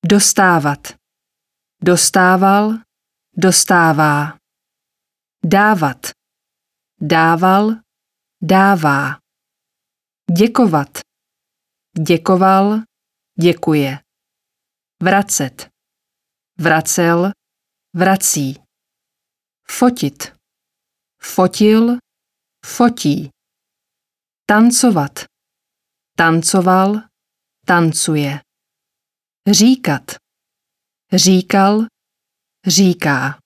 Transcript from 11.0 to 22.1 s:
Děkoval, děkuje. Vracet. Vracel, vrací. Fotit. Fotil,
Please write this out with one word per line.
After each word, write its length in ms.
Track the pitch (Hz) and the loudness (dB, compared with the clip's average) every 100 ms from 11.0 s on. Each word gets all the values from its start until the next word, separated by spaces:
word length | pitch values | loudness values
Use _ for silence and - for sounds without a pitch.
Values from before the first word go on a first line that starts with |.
| - _ _ _ _ _ _ _ _ - 156 | -20 _ _ _ _ _ _ _ _ -8 -2
Děkoval, 720 | 170 165 185 190 190 196 214 220 _ _ _ _ - | -2 0 2 2 2 0 -2 -8 _ _ _ _ -2
děkuje. 580 | 170 165 - 151 139 139 _ _ _ _ _ _ _ _ _ _ | 0 0 -2 -2 -2 -8 _ _ _ _ _ _ _ _ _ _
Vracet. 680 | 170 196 202 - 135 - - _ _ _ _ _ _ _ _ - | -2 -2 -2 -6 -6 -10 -20 _ _ _ _ _ _ _ _ -6
Vracel, 720 | 165 160 156 - 170 170 185 202 _ _ _ _ _ 165 | -2 -2 -2 -2 0 0 -2 -6 _ _ _ _ _ -2
vrací. 680 | 185 190 - 160 135 139 _ _ _ _ _ _ _ _ _ _ - | 0 0 -2 -4 -6 -10 _ _ _ _ _ _ _ _ _ _ -18
Fotit. 680 | - 247 240 143 - - _ _ _ _ _ _ _ _ _ | 0 0 0 -8 -8 -18 _ _ _ _ _ _ _ _ _
Fotil, 800 | - - 185 - 214 220 233 247 _ | -8 -2 -2 2 2 2 0 -4 _